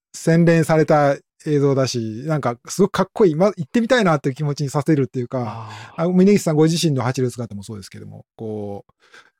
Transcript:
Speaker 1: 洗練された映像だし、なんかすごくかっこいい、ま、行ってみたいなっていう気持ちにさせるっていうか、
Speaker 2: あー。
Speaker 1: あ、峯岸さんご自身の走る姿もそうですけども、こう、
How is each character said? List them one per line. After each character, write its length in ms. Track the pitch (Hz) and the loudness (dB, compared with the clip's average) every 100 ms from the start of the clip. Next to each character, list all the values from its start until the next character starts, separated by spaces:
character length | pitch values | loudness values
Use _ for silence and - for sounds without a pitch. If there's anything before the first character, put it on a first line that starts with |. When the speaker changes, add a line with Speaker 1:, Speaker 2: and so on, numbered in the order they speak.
| _ | _
Speaker 1:
洗 320 | - 165 165 170 | -6 0 4 4
練 180 | 165 151 | 4 4
さ 100 | 160 | 2
れ 100 | 147 | 4
た 300 | 151 143 135 _ _ 156 | 4 2 0 _ _ -2
映 140 | 147 | 0
像 160 | 143 135 | 2 2
だ 120 | 131 | -2
し、 360 | 120 110 110 151 | -4 -6 -8 -6
な 120 | 151 | -4
ん 40 | |
か 160 | 127 120 - | -4 -6 -8
す 140 | - | -2
ご 80 | 196 | 0
く 20 | |
か 120 | - | 0
っ 60 | 190 | -2
こ 120 | - 190 | 2 2
い 60 | |
い、 40 | 151 | 4
ま、 120 | 208 | 0
行 160 | 185 | 0
っ 20 | 147 | -4
て 160 | 240 | -2
み 60 | 226 | 2
た 120 | 254 | 2
い 40 | |
な 120 | 190 151 | 2 2
っ 60 | |
て 80 | 143 | -2
い 20 | |
う 20 | 127 | -4
気 80 | |
持 100 | 147 143 | -6 -4
ち 80 | |
に 60 | 139 | -4
さ 140 | 147 151 | -2 0
せ 100 | 147 | 0
る 80 | |
っ 40 | 127 | 0
て 120 | 131 | -4
い 40 | |
う 40 | 120 | -6
か、 420 | 131 113 110 110 107 - - | -6 -6 -10 -14 -18 -14 -6
Speaker 2:
あ 40 | |
ー。 20 | |
Speaker 1:
あ、 60 | 170 | 0
峯 240 | 180 196 | 4 6
岸 60 | 202 | 4
さ 140 | 175 | 2
ん 20 | 151 | 2
ご 80 | |
自 220 | 160 165 170 | 2 2 0
身 80 | |
の 100 | 131 | 0
走 180 | 117 131 | -2 -2
る 100 | 123 | -4
姿 240 | 123 117 101 | -4 -10 -12
も 80 | |
そ 100 | 98 | -14
う 40 | 104 | -16
で 60 | |
す 60 | - | -16
け 100 | 107 | -18
ど 80 | 101 | -18
も、 180 | 107 - - | -20 -20 -14
こ 500 | 113 107 101 98 - | -10 -10 -10 -12 -16
う、 40 | _ _ - _ | _ _ -20 _